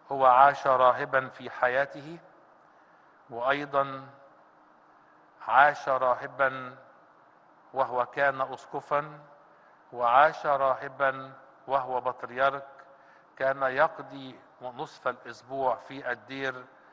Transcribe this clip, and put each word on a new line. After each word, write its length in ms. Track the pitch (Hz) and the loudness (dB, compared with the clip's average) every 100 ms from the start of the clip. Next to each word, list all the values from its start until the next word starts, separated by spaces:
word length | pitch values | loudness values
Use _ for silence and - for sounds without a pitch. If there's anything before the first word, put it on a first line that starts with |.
| - | -10
هو 140 | 139 131 | 4 6
عاش 420 | 123 139 139 143 | 8 6 4 0
راهباً 640 | 131 127 120 143 135 131 | 4 4 4 0 -2 -2
في 200 | - 120 | -12 -14
حياته، 720 | - 123 127 139 151 143 170 - _ _ _ _ _ _ _ _ _ - | -2 0 0 -2 -6 -16 -18 -20 _ _ _ _ _ _ _ _ _ -16
وأيضًا 800 | 117 127 143 147 143 139 135 135 131 - _ _ _ _ _ _ _ _ _ _ - - | -4 0 0 0 -2 -2 -6 -16 -20 -20 _ _ _ _ _ _ _ _ _ _ -14 2
عاش 420 | 120 147 143 - | 6 6 4 -4
راهباً 880 | 131 127 120 139 135 135 131 127 131 - - _ _ _ _ _ _ _ | 0 0 -2 -4 -2 -2 -2 -12 -16 -20 -20 _ _ _ _ _ _ _
وهو 320 | 131 123 123 123 | -4 -2 -2 -2
كان 360 | 147 143 135 | 0 0 0
أسقفاً، 800 | 131 131 - 147 - 147 151 151 151 - _ _ _ _ - | -6 -8 -12 -12 -4 -4 -4 -14 -20 -20 _ _ _ _ -16
وعاش 520 | 120 120 127 156 156 151 | -2 4 6 6 4 -2
راهباً 880 | 139 135 127 139 139 135 135 135 135 - - - | 0 0 -2 -6 -2 -2 -2 -10 -18 -20 -16 -4
وهو 340 | 135 127 127 | -2 -2 -4
بطريرك. 640 | 127 123 120 123 135 139 139 - - - - - _ - | -4 -8 -8 0 0 0 -12 -20 -20 -20 -20 -20 _ -4
كان 260 | 135 135 | -2 0
يقضي 760 | 131 131 160 - 131 139 131 127 - - | -2 2 0 0 -16 -14 -16 -18 -20 -16
نصف 460 | 127 120 151 - 131 | -14 -10 -12 -6 -6
الأسبوع 680 | 120 123 117 120 135 131 117 | -6 -12 -20 -12 -4 -2 -2
في 360 | - 135 131 | -8 -12 -8
الدير 540 | 120 123 135 135 127 123 - - | -10 -10 -8 -8 -8 -16 -20 -20